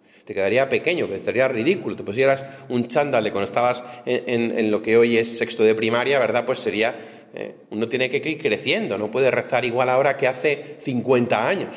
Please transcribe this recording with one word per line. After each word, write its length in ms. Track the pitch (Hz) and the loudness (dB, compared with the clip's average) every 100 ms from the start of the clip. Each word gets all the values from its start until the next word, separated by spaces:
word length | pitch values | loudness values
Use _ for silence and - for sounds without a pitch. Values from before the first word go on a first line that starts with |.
| _ _ | _ _
Te 100 | - | -10
quedaría 340 | 98 98 120 135 | -2 0 2 2
pequeño, 380 | - 160 175 98 | 0 0 -2 -2
te 120 | 95 | -6
quedaría 300 | - 107 131 | -2 0 0
ridículo. 460 | 113 131 190 147 92 | 0 0 0 -4 -8
Te 60 | |
pusieras 420 | 101 110 135 135 - - - | -6 0 2 2 -4 -14 -4
un 200 | 123 120 | -2 0
chándal 340 | 151 147 123 | 0 0 0
de 60 | 104 | 0
cuando 140 | 98 | -2
estabas 400 | 98 120 123 123 - - - | -2 0 0 0 -6 -10 -4
en, 220 | 127 - | -2 0
en, 300 | 120 117 113 | 0 0 0
en 120 | 110 | 0
lo 120 | 104 | 0
que 140 | - 117 | 4 4
hoy 220 | 120 117 | 6 4
es 200 | 117 - | 0 -2
sexto 240 | 117 - | -4 2
de 120 | 110 | 4
primaria, 440 | 110 110 120 127 143 | 4 2 2 2 2
¿verdad? 260 | 113 117 | 2 0
Pues 140 | 117 131 | 0 -2
sería... 380 | 110 101 113 - - - - | -2 0 0 -2 -12 -20 -16
Eh, 200 | - 107 - - | -12 -12 -14 -8
uno 180 | 104 113 | -4 -2
tiene 220 | 127 127 | 0 0
que 80 | 139 147 | -2 -4
ir 100 | 151 | -2
creciendo, 600 | 123 104 127 190 185 101 | -2 0 0 -2 -2 -4
no 120 | 107 | -2
puede 200 | 131 131 | 2 2
rezar 340 | 120 - 123 | 2 0 0
igual 240 | 123 120 127 | 0 0 2
ahora 280 | 127 139 135 | 2 2 2
que 100 | 127 | 0
hace 500 | 127 156 143 - - | 0 0 -2 -6 -12
cincuenta 680 | 147 123 113 123 117 107 127 | -6 -2 2 4 4 2 0
años, 280 | 190 104 | -2 -4